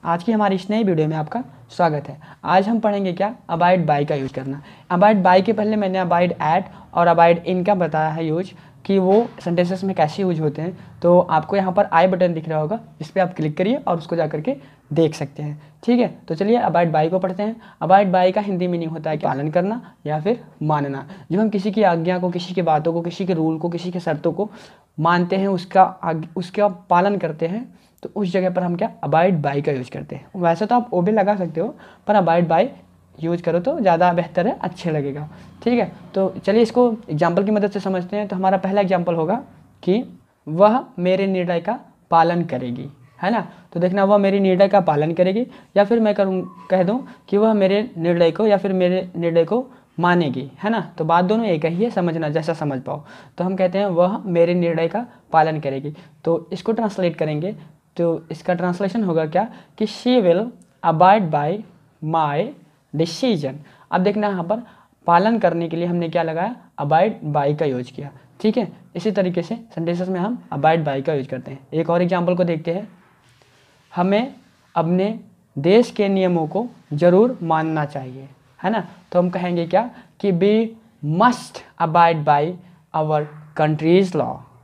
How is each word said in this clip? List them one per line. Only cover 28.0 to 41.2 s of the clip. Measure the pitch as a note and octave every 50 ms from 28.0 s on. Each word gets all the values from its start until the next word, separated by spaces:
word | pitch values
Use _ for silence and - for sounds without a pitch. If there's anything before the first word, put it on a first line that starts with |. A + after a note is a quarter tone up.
| -
तो | - -
उस | - G#3 F3+
जगह | F3+ G3 F#3 F#3
पर | F3+ F#3 F3+
हम | F3 F3
क्या, | E3+ G#3 A3+ - - -
abide | D3 C#3+ D#3+ F3 G3 F#3+ D#3 C#3+
by | C#3+ C#3 C#3+ C#3+
का | D#3
यूज़ | C#3+ C3 B2 -
करते | - - D3 - -
हैं। | C#3 - - -
वैसे | G3 F3 E3 E3+ E3+ G#3+
तो | G#3 A#3+
आप | B3 A3+ - -
ओबे | F3+ F3 G3
लगा | A3 A3 F#3+ G3 G#3
सकते | F#3+ F3+ E3 D3+ D#3+
हो, | F3+ A#3+ D#4 - - - - _ _
पर | - G#3
abide | G#3 F#3 E3 E3 F3 F3 D#3+
by | E3 E3 G#3 C4 - - - _ _ _ _ _ _ - D#3+
यूज़ | E3 E3+ E3+
करो | F3 E3+ D#3+ F3
तो | F3 B3+ D4 -
ज़्यादा | G#3+ F#3 E3+ E3 F3+ F3+ E3+
बेहतर | F3 E3 E3+ - F3+ F3
है, | A3+ F#4 -
अच्छे | - D#3 - - - F3
लगेगा। | D#3 D3+ C#3 C#3+ C3+ D3 D3 D3+ - - - - - - -
ठीक | A#3 B3 A#3+
है, | G#3 - - - - - -
तो | F#3+ F#3+ - - - -
चलिए | - G3+ A3+
इसको | A#3 A3 - B3 B3 A#3+ A3 A3 - -
एग्जांपल | D3+ D3 F3 E3+ E3+ F#3 G3+
की | G3+
मदद | G#3+ G#3 G3 G3+
से | G3+ G3+
समझते | F#3+ G3 F#3+ F#3 F3 F3+ G3+
हैं। | G#3 G#3
तो | G3 G3+
हमारा | F#3 F#3+ F#3+ G3
पहला | F#3+ F#3+ F#3+ G3 G3+
एग्जांपल | G3+ F3+ F#3+ F3 F3 F3+ E3+
होगा | E3 D#3+ D#3+ G3+ B3 C#4 - - - _ _ _ _ -
कि | - F#3 A3+ B3+ - - - _ _ _ _ _
वह | D3 D#3 E3+ G3+ G#3 A3 C4 C4+ - - -
मेरे | F3 F3+ F#3 F#3+